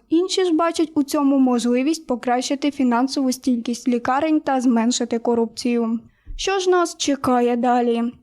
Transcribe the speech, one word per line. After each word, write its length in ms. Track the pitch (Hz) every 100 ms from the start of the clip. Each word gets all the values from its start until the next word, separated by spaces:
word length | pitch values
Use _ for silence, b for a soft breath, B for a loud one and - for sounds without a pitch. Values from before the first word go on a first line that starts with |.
| _
інші 360 | 320 370 392 370
ж 80 |
бачать 380 | 311 339 339 320 311
у 80 |
цьому 340 | 285 302 277 277
можливість 680 | 262 240 240 247 269 320 -
покращити 640 | 247 247 247 254 277 294
фінансову 600 | 277 254 233 262 285 262
стійкість 560 | 254 - 240 226 233 -
лікарень 520 | 240 240 262 320 311
та 220 | 302 262
зменшити 580 | 247 233 226 247 240 233
корупцію. 800 | 233 233 226 233 240 240 226 226 b b b -
Що 240 | - 392
ж 100 | 370
нас 280 | 359 339 -
чекає 600 | - 269 269 247 240 240
далі? 460 | 247 247 240 233 233 -